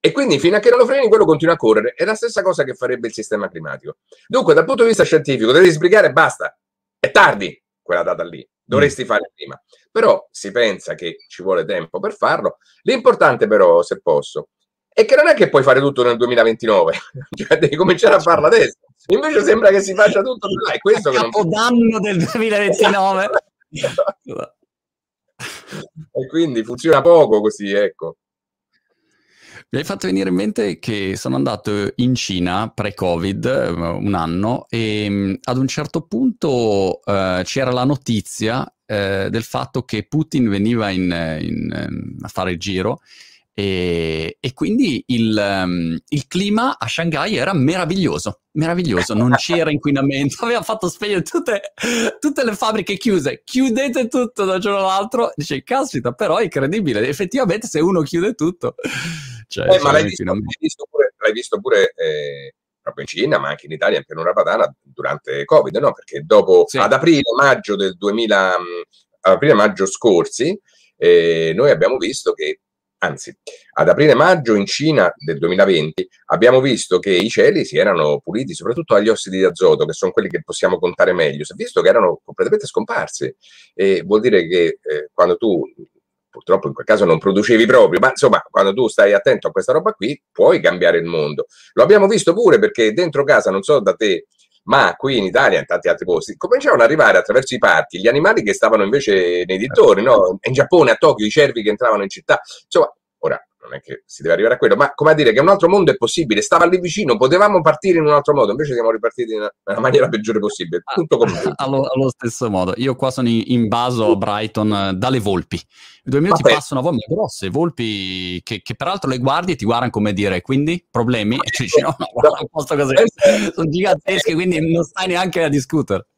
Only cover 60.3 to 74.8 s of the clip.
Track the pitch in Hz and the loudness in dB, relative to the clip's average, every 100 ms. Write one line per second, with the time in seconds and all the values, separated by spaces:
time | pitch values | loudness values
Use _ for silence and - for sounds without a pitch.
60.3 | 104 - - - - - - - _ 107 | -6 -6 -6 -8 -8 -8 -2 -2 _ -4
61.3 | 110 - 101 101 107 92 - 82 76 73 | -4 -8 -8 0 0 0 -2 -6 -4 -8
62.3 | 69 78 _ _ _ - - 71 82 131 | -12 -18 _ _ _ -16 -14 -12 -4 0
63.3 | 135 71 76 - 78 98 107 - 78 82 | 0 -2 -10 -12 -4 -2 -2 -6 -6 -2
64.3 | 107 87 107 - _ 69 67 67 73 - | 0 0 0 -2 _ _ -12 -8 -8 -8
65.3 | 69 71 156 - - 139 - - 71 78 | -8 2 2 2 -2 -2 -4 -14 -14 2
66.3 | 107 92 90 87 135 104 131 165 147 117 | 2 6 4 4 0 0 2 2 2 0
67.3 | 120 139 117 104 98 95 87 101 107 113 | 0 2 2 -2 -4 -4 -2 -4 -2 0
68.3 | 101 95 90 90 87 - _ _ _ - | 0 2 -2 -6 -12 -14 _ _ _ 2
69.3 | - 143 104 104 95 95 - 117 87 80 | 4 4 4 4 0 -4 0 2 2 0
70.3 | - 143 208 _ _ _ _ 85 87 85 | -2 -4 -4 _ _ _ _ 4 6 4
71.3 | 82 82 85 139 80 92 127 95 - 90 | 0 -2 2 2 4 2 0 -4 -4 -4
72.3 | 85 76 - _ _ _ _ 90 69 - | -4 -6 -8 _ _ _ _ -8 -8 -16
73.3 | - - - _ - - - 151 127 165 | -20 -20 -20 _ 2 4 6 6 6 6
74.3 | 180 117 107 98 - | 4 2 0 0 -2